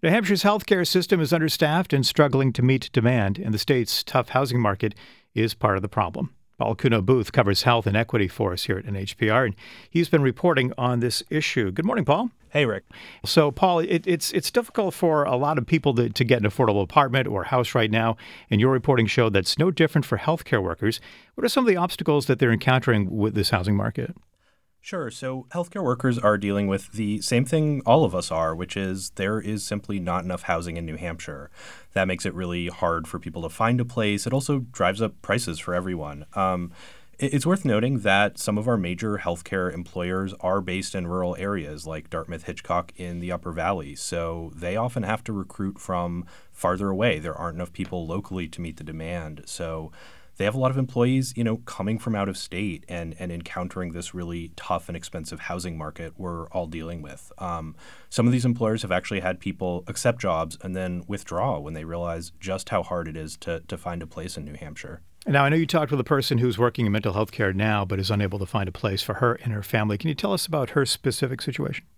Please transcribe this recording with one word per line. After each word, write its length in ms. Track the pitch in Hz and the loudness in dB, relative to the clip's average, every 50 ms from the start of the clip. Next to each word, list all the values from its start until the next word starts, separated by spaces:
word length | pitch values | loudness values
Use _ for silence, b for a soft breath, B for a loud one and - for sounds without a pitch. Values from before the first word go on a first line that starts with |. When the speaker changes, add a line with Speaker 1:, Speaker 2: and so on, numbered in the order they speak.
Speaker 1:
New 100 | - 160 | 4 4
Hampshire's 340 | 175 233 220 185 202 185 - | 4 4 4 4 2 4 4
healthcare 420 | 202 208 214 - - 208 185 175 | 4 4 2 2 2 2 2 4
system 340 | 160 - 185 175 - 208 180 | 2 2 2 4 4 4 4
is 120 | 160 131 165 | 4 4 4
understaffed 600 | 165 156 156 - - 160 147 151 170 185 - - | 4 4 2 2 2 2 4 4 2 2 2 2
and 140 | 139 127 | 2 2
struggling 460 | - - - 151 143 127 131 135 135 117 | 2 4 4 4 6 6 4 4 4 2
to 100 | - 120 | 4 4
meet 260 | 127 131 131 - - _ | 4 4 4 0 0 _
demand, 440 | 135 110 120 127 120 104 98 101 | 4 4 6 4 4 2 2 0
and 160 | - 190 - 107 | -2 -2 -2 -2
the 60 | 104 | -2
state's 460 | - - 143 127 117 - - - - | 2 2 2 2 2 0 -2 -4 -4
tough 240 | - - 131 120 - | 0 0 0 0 2
housing 320 | - 127 139 127 120 123 | 2 0 2 2 2 2
market 340 | 117 104 98 98 - 107 104 B B B B B B B B | 2 2 2 2 0 -2 -2 B B B B B B B B
is 200 | - 110 113 - | 0 0 0 0
part 200 | - - 107 98 | 0 2 2 2
of 80 | 95 95 | 2 0
the 60 | 101 | -2
problem. 440 | - - 101 87 - - - - - - _ _ _ | 0 0 0 0 0 -4 -6 -6 -8 -14 _ _ _
Paul 200 | _ 120 110 110 | _ 0 0 0
Kuno-Booth 560 | - - 135 117 110 95 95 131 127 107 - - | 2 4 4 4 4 4 4 4 4 4 2 2
covers 320 | - 117 101 98 - - | 2 4 4 2 2 4
health 240 | 127 120 117 107 107 | 4 4 4 2 2
and 80 | 98 | 2
equity 320 | 107 113 - - 117 98 90 | 2 0 2 0 0 0 0
for 240 | - - 113 98 87 | 0 -2 -2 -2 -2
us 100 | - - | -2 -2
here 160 | - 101 92 | -2 -4 -4
at 80 | - | -4
N 80 | - 101 | -6 -6
H 220 | 98 98 104 - | -6 -6 -8 -4
P 120 | - - 107 | 0 2 4
R, 160 | 110 123 131 | 4 4 4
and 100 | 113 98 B B B B B B B | 2 -2 B B B B B B B
he's 180 | B 165 170 - | B 0 2 4
been 140 | - 156 139 | 4 4 4
reporting 500 | 131 123 - - 180 160 135 127 127 - - | 4 2 2 2 4 4 4 2 0 0 0
on 220 | 123 123 123 120 | 0 2 2 2
this 200 | 117 123 113 - - _ | 2 0 0 -2 -4 _
issue. 420 | 151 156 151 - - 135 113 95 90 | -2 -2 -2 0 0 0 0 0 0
Good 120 | 101 160 | 0 0
morning, 200 | 202 262 233 151 | 0 0 0 4
Paul. 260 | - 143 175 240 240 _ _ _ _ | 4 4 4 2 -2 _ _ _ _
Speaker 2:
Hey, 140 | - 147 147 | 0 2 2
Rick. 200 | 120 104 95 - _ B B B B B B B | 2 0 -4 -6 _ B B B B B B B
Speaker 1:
So, 260 | - - 170 151 147 | 2 6 6 6 6
Paul, 300 | 135 - - 185 175 170 | 4 4 4 4 6 4
it, 260 | 165 180 180 165 - | 2 2 0 0 2
it's, 240 | 190 175 160 - - | 2 0 0 0 -2
it's 220 | - 190 - - - | -2 -2 -2 0 0
difficult 420 | 240 233 - - - 208 185 - | 0 -2 0 -2 -2 0 0 0
for 300 | - - 170 156 151 143 | 2 2 4 4 4 4
a 100 | - 127 | 2 2
lot 240 | 123 139 143 156 147 | 2 2 2 2 0
of 80 | 120 | 2
people 280 | - - 160 - 147 127 | 2 2 4 4 4 4
to, 140 | 113 120 117 | 4 2 2
to 140 | - - 127 | 2 0 4
get 200 | 113 127 120 104 | 4 4 4 4
an 40 | 104 | 2
affordable 320 | - - 135 110 101 101 | 4 4 4 4 6 4
apartment 460 | 98 90 - 156 143 131 117 135 131 | 2 4 4 4 4 6 4 0 0
or 160 | - 107 98 85 | 0 -2 -2 -2
house 320 | - - 127 120 - - | 0 2 2 2 2 2
right 160 | 127 113 110 | 2 2 4
now, 260 | 110 113 113 113 110 B B B B B B B | 2 2 2 2 0 B B B B B B B
and 100 | 117 104 | 4 6
your 100 | 110 131 | 6 6
reporting 360 | 135 127 - - 139 123 117 | 4 4 4 4 4 4 4
showed 260 | 101 - - 120 113 101 | 4 4 4 4 6 4
that's 260 | 98 95 - - - | 4 2 2 0 2
no 140 | 151 185 170 | 2 2 4
different 320 | - 165 151 - 156 - | 4 4 4 4 2 2
for 120 | - - | 2 -2
healthcare 460 | 104 - - 160 165 - - - 113 95 | -2 0 0 0 0 0 0 0 2 2
workers. 380 | 90 82 - - 104 113 - B B B B B B B | 0 -2 0 0 0 0 0 B B B B B B B
What 100 | - - | -2 0
are 40 | 240 | 2
some 160 | - 269 254 | 2 4 4
of 40 | 233 | 4
the 80 | 190 | 4
obstacles 500 | 175 170 180 - - 175 - 151 147 131 | 4 2 0 0 -2 0 2 2 2 4
that 120 | - 135 123 | 2 2 4
they're 140 | 139 120 113 | 4 4 4
encountering 580 | 104 - - 127 127 123 - 117 107 101 92 | 4 4 4 4 4 4 4 4 4 2 0
with 240 | - 110 101 110 104 | 0 0 0 2 2
this 160 | 107 98 - | 2 0 2
housing 240 | - 98 90 98 104 | 2 0 2 2 0
market? 400 | 101 101 - - - - - - - _ _ _ _ _ _ _ _ _ _ _ _ _ | 2 0 -2 -2 -4 -6 -6 -8 -14 _ _ _ _ _ _ _ _ _ _ _ _ _
Speaker 2:
Sure. 280 | - - 185 151 117 - | -10 -8 -6 -6 -6 -8
So 340 | - - 131 131 131 127 _ | -8 -8 -8 -8 -8 -10 _
healthcare 340 | - 175 175 175 - 208 185 | -6 -6 -6 -6 -4 -2 0
workers 340 | 131 123 120 - 131 120 117 | 0 0 2 2 2 2 4
are 180 | 113 104 107 | 4 4 4
dealing 300 | 101 101 101 101 101 101 | 4 2 0 2 2 2
with 240 | 98 95 98 - - | 2 0 -2 -2 -6
the 300 | - 107 110 104 104 104 | -6 -4 -2 -2 -2 -2
same 240 | - - 127 117 131 | -2 0 2 2 2
thing 380 | - - 156 156 151 147 135 - | 2 2 2 2 2 0 0 4
all 160 | - 117 156 156 | 6 6 6 6
of 140 | 101 87 | 4 2
us 160 | 90 85 - - | -2 -4 -2 0
are, 200 | 82 82 80 80 | 0 0 0 0
which 240 | 82 90 87 - | -4 -6 -6 -4
is 340 | 101 98 95 92 95 95 - | -4 -4 -4 -4 -6 -8 -10
there 280 | - - 98 98 107 110 | -6 -4 -2 -2 -2 -2
is 240 | 87 101 107 104 - | -4 -4 -6 -6 -6
simply 380 | - 107 101 - - 104 98 | -6 -6 -6 -6 -4 -6 -4
not 240 | 87 87 87 92 87 | -2 -2 -2 -2 -2
enough 180 | 92 90 87 - | -2 -6 -6 -2
housing 340 | - 90 82 85 87 82 | -2 -2 -2 -2 -4 -6
in 80 | 85 85 | -6 -6
New 120 | 80 78 | -6 -8
Hampshire. 560 | 80 92 85 82 80 - - 76 69 71 - B B B B B B B B - | -8 -8 -8 -8 -8 -10 -12 -12 -12 -14 -16 B B B B B B B B 0
That 160 | 98 95 92 | 0 0 0
makes 180 | 92 87 - | 0 -2 -4
it 80 | 98 - | -6 -4
really 320 | 90 92 87 87 87 87 | -4 -6 -4 -4 -4 -4
hard 400 | 85 87 - - 85 85 82 80 | -4 -4 -2 -2 0 0 -2 -4
for 140 | - - 85 | -6 -10 -10
people 220 | - 90 82 90 82 | -10 -10 -10 -8 -8
to 60 | 80 | -10
find 320 | - - 113 113 120 123 | -4 0 2 2 2 2
a 40 | 120 | 0
place. 420 | 120 - - 110 104 104 101 - | -2 -2 -2 0 0 0 0 -2
It 60 | 120 127 | -2 -2
also 260 | 135 131 - 147 135 | -2 0 0 -2 -2
drives 420 | 123 120 - - 95 87 98 101 | -2 -6 -4 0 2 2 2 2
up 220 | 113 104 - - - | -2 -4 -4 -8 -2
prices 380 | - 98 - - - 82 78 | -2 0 0 0 -4 -8 -8
for 120 | - - 90 | -6 -2 -2
everyone. 540 | 90 92 95 92 85 76 73 73 71 76 - - | -2 -2 -2 -6 -6 -6 -8 -10 -12 -14 -10 -4
Um, 380 | 101 95 95 92 90 87 85 85 B B B B B B B B - | 0 0 0 0 0 -4 -6 -10 B B B B B B B B -4
i-, 60 | - | -4
it's 200 | 139 147 143 127 | 0 0 0 2
worth 180 | 160 185 190 - | 2 0 2 2
noting 360 | 143 110 107 113 127 139 120 | 2 2 2 2 2 0 0
that 380 | 101 104 98 98 104 101 - - | 2 2 4 4 4 2 0 -4
some 200 | - - 104 104 | -4 -2 -2 0
of 80 | 107 | 0
our 100 | 123 120 | 0 0
major 420 | 107 92 87 90 87 113 110 104 98 | 0 0 -2 -4 -4 -2 -4 -4 -2
healthcare 540 | - 90 87 85 - - - 95 90 90 82 | -2 -4 -4 -4 -6 -6 -4 -2 -2 -2 -4
employers 640 | 85 87 - - 92 87 90 92 95 98 95 95 - | -6 -10 -10 -6 -6 -4 -2 -2 -2 -4 -4 -6 -4
are 200 | - 92 92 101 | -2 0 0 0
based 360 | 95 90 90 92 92 - - | 0 -2 -4 -4 -4 -4 -6
in 100 | 95 90 | -6 -4
rural 300 | 85 87 92 90 90 90 - | -4 -2 -2 -2 -2 -4 -4
areas 480 | 92 101 101 95 78 71 76 76 78 | -4 -4 -4 -4 -6 -8 -10 -12 -10
like 240 | 80 80 78 - - | -10 -10 -10 -10 -8
Dartmouth 320 | - 85 78 - 85 80 - | -8 -8 -8 -8 -10 -12 -10
Hitchcock 500 | - 85 - - - 87 87 87 - - | -10 -12 -12 -6 -2 -2 -2 -2 -4 -10
in 240 | - 90 87 87 87 | -12 -10 -8 -8 -8
the 100 | 87 87 | -6 -6
Upper 220 | 90 85 - 90 82 | -6 -6 -6 -8 -6
Valley. 420 | 82 82 87 101 92 73 71 71 | -2 -2 -2 -2 -2 -4 -10 -12
So 560 | - - - - 85 85 82 82 85 82 80 - | -12 -10 -6 -6 -4 -4 -4 -6 -8 -10 -12 -12
they 220 | 78 85 87 92 | -8 -6 -4 -2
often 300 | 110 117 123 120 123 107 | -2 -4 -2 -4 -4 -4
have 180 | 92 110 107 - | -2 -4 -4 -4
to 100 | - 107 | -6 -6
recruit 460 | 98 92 - - - 101 95 98 - | -6 -6 -8 -6 -6 -4 -4 -4 -8
from 480 | - - 92 90 87 87 87 87 87 87 b b b b | -6 -4 -2 -2 -2 -2 -4 -6 -8 -10 b b b b
farther 380 | b - - 90 90 92 101 98 | b -4 0 0 0 0 0 -2
away. 320 | 95 95 110 120 101 78 | 0 0 0 0 0 0
There 160 | 76 85 76 78 | -4 -8 -8 -6
aren't 160 | 82 85 80 | -8 -8 -6
enough 180 | 82 87 85 - | -6 -8 -10 -6
people 320 | - 95 - - 90 85 | -8 -8 -6 -6 -8 -6
locally 440 | 78 85 98 101 - 95 92 87 80 | -4 -6 -6 -6 -6 -6 -6 -6 -8
to 120 | - - | -8 -10
meet 180 | 87 82 80 - | -10 -10 -10 -12
the 60 | 80 | -12
demand. 580 | 78 80 80 80 82 87 87 80 78 76 76 - | -12 -10 -10 -8 -8 -8 -8 -8 -10 -12 -14 -14
So 460 | - - - 87 82 80 80 78 78 B B B B B B B B B - | -14 -10 -8 -8 -6 -6 -8 -8 -12 B B B B B B B B B -2
they 80 | 95 | -2
have 80 | 101 110 | 0 0
a 40 | 131 | 2
lot 120 | 131 127 | 0 2
of 80 | 131 135 | 2 2
employees, 560 | 131 131 - 123 120 123 131 135 131 131 - | -2 -2 2 2 2 4 4 2 2 0 -2
you 80 | - 117 | -2 0
know, 140 | 113 113 117 | 0 0 -2
coming 400 | - - - - 95 101 110 110 | -6 -12 -8 -4 -2 -2 -2 -2
from 180 | - 123 110 | -2 -2 -2
out 100 | 101 98 | -2 -2
of 120 | 98 92 - | -2 -4 -6
state 480 | - - - 90 104 104 85 - - - | -10 -8 -6 -6 -4 -4 -6 -8 -10 -10
and, 260 | 90 87 85 82 78 - | -8 -8 -8 -8 -8 -8
and 120 | 92 90 | -8 -8
encountering 600 | 85 87 85 - - 92 90 90 - 92 90 87 80 | -8 -8 -8 -8 -8 -6 -6 -6 -6 -6 -8 -6 -8
this 220 | 85 82 - - | -8 -10 -10 -8
really 360 | 90 87 85 85 85 82 80 82 | -8 -8 -6 -6 -8 -8 -10 -14
tough 320 | - - - 90 85 - - | -16 -6 -4 -4 -4 -4 -8
and 80 | 85 | -10
expensive 440 | 80 - - - 87 76 - - 80 | -10 -10 -10 -12 -10 -10 -10 -12 -12
housing 360 | - - 87 90 87 90 82 | -8 -8 -8 -6 -6 -6 -8
market 380 | 80 78 85 - - 85 82 80 | -8 -8 -10 -10 -10 -12 -14 -12
we're 300 | - 95 90 87 82 82 80 | -10 -10 -8 -8 -8 -10 -6
all 180 | - 92 87 | -6 -6 -6
dealing 360 | 82 80 82 80 82 85 85 76 | -4 -8 -10 -8 -8 -10 -10 -12
with. 280 | 71 67 67 - - - | -14 -16 -18 -20 -20 -14
Um, 400 | - 95 90 85 82 82 78 78 B B B B B B B | -10 -8 -6 -6 -6 -8 -10 -14 B B B B B B B
some 180 | - - 117 | -2 2 4
of 60 | 120 123 | 4 4
these 140 | 127 120 | 4 2
employers 340 | 127 117 120 113 110 110 110 | 2 0 2 0 0 0 -2
have 100 | - 95 | -2 0
actually 300 | 92 90 - - 104 95 | -2 -2 -2 -2 -6 -2
had 180 | 87 92 92 90 | -2 -2 -4 -2
people 460 | - - 92 - 95 90 87 87 87 | -4 -8 -6 -4 -4 -4 -4 -4 -6
accept 360 | - 98 - - 123 117 123 - | -8 -10 -2 0 0 0 0 0
jobs 340 | 95 85 80 82 80 - - - | -2 0 0 -2 -4 -8 -12 -10
and 120 | 92 92 | -8 -6
then 300 | 92 92 92 87 87 87 | -6 -4 -4 -6 -6 -6
withdraw 520 | - 101 98 - - - 87 104 135 117 73 | -6 -8 -8 -8 -6 -4 -2 -2 -2 -2 -4
when 160 | - 73 80 | -6 -8 -10
they 100 | 80 78 | -10 -10
realize 480 | 82 85 85 87 85 85 82 82 85 - - | -8 -6 -6 -4 -4 -6 -6 -8 -12 -14 -12
just 300 | - 98 95 95 - - | -6 -6 -6 -6 -4 -2
how 120 | 113 98 82 | -2 -2 -2
hard 260 | - 92 87 82 80 | -2 -4 -6 -4 -6
it 80 | 78 | -8
is 200 | 80 78 78 - | -10 -10 -12 -12
to, 240 | - - - 85 80 - - | -12 -8 -6 -6 -6 -6 -10
to 80 | - | -10
find 260 | 87 - 90 87 87 82 | -10 -8 -8 -8 -8 -10
a 40 | |
place 320 | 82 - - - 90 - - | -12 -12 -12 -12 -10 -10 -10
in 80 | 78 | -12
New 80 | 73 76 | -12 -12
Hampshire. 480 | 73 - 76 76 - - - 82 - - - - - - | -14 -14 -14 -14 -14 -14 -14 -14 -16 -18 -20 -20 -12 -4
Speaker 1:
Now, 180 | 247 139 143 139 | 0 2 4 4
I 60 | 139 | 4
know 60 | 151 | 4
you 100 | 160 165 | 2 2
talked 240 | - - 165 151 127 | 2 2 0 2 2
with 100 | 147 139 | 0 -2
a 40 | 120 | 2
person 340 | - 156 139 127 - 143 117 | 2 2 2 2 2 2 2
who's 200 | 120 123 113 107 | 2 2 2 4
working 280 | 120 120 - - 120 | 2 2 2 2 0
in 60 | 104 101 | 2 2
mental 200 | 107 101 113 92 | 2 0 0 0
health 180 | 101 110 104 | 0 -2 -2
care 220 | - - 113 98 95 | -2 -2 0 0 2
now 320 | 95 107 110 107 104 101 | 2 2 2 2 0 0
but 160 | 90 104 95 | -2 -2 -2
is 100 | 95 95 | 0 0
unable 280 | 110 101 104 95 101 104 | 0 0 0 0 -2 -4
to 80 | 98 | -6
find 240 | - - 110 98 92 | -4 -2 -4 -4 -2
a 20 | 90 | -6
place 300 | - - 107 98 92 - | -4 -2 -2 -2 -2 -2
for 120 | - 104 | -4 -2
her 200 | - - 120 113 - - | 0 2 2 2 0 -2
and 80 | 120 110 | -4 -4
her 100 | 104 101 | -4 -6
family. 360 | - - 113 107 107 104 95 | -2 0 0 2 2 -2 -2
Can 100 | - 160 | -2 -4
you 60 | 147 | -4
tell 180 | - - 202 196 | -2 -2 -2 -2
us 140 | 180 - | -2 -2
about 240 | - 160 151 131 117 | -2 -2 -2 -2 0
her 160 | - 147 139 | 0 0 2
specific 560 | 127 - - - 135 123 - - 127 131 123 - | 2 0 -2 -2 -2 -2 0 -4 -4 -4 -6 -6
situation? 420 | - 127 - 143 139 139 - - - _ | -8 -6 -4 -4 -6 -6 -8 -12 -16 _